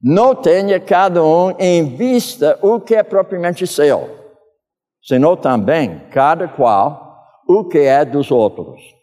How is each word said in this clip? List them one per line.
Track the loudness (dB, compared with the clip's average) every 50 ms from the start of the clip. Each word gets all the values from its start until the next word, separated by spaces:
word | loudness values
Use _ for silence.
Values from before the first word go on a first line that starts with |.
Não | 0 0 2 4 4 2 2
tenha | 2 2 0 2 2 2 0 -2 -2
cada | -2 0 0 2 2 2 2 2 2
um | 2 2 2 0 0 -2 -2
em | 0 0 2 2 0 -2 -4
vista | -4 -2 0 0 -2 -2 -4 -6 -2 0 0 0 2
o | 0 0 0 0
que | 0 0 0
é | 0
propriamente | 0 0 0 -2 -2 -2 -6 -4 -4 -4 -4 -4 -6
seu, | -6 -2 0 2 2 2 0 -4 -8 -16 -20 -20 -20 _ _ _ _ _ _ _ _ _ _ _ _ _ _
senão | _ -2 0 2 2 2 0
também | 0 -2 -2 -2 -2 -2 -2 -2 -2 -2 -4 -8 -12 -18 -8
cada | -2 0 0 0 0 -2 -4
qual | -10 -4 -2 0 2 2 2 0 -2 -4 -10 -20 -20 -20 -20 _ _ _ _ _ 0
o | 0 0 0
que | 0 0 0
é | 2 4 2 2 0
dos | 0 -2 -4 -2 0
outros. | 0 0 0 0 -2 -6 -16 -16 -18 -20 _ _ _ _